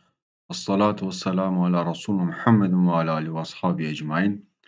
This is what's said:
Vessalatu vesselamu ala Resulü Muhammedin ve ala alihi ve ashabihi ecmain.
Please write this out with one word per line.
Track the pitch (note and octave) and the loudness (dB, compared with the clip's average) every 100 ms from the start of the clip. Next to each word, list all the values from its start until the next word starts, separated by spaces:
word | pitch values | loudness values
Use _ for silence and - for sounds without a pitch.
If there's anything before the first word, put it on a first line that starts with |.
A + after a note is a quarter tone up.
| _ _ _ _ - | _ _ _ _ -14
Vessalatu | F2+ - G2 G#2 G#2 F#2+ | -10 -2 2 2 0 -4
vesselamu | F2+ G2 F#2 F#2+ F#2 F2+ | -6 -2 0 0 2 2
ala | F2 E2+ | 2 0
Resulü | D#2+ - G2 | -4 -4 -2
Muhammedin | F2 - A#2+ A2 F#2+ F2+ F2+ | -2 0 4 4 4 4 4
ve | |
ala | E2+ D#2+ | 2 0
alihi | D#2 D#2 | -2 -4
ve | D#2+ | -6
ashabihi | D#2+ - F#2 F2+ D#2 | -8 -4 -2 -2 -4
ecmain. | D2+ D2+ E2 G2+ G#2 - _ | -6 -4 -2 -2 -2 -10 _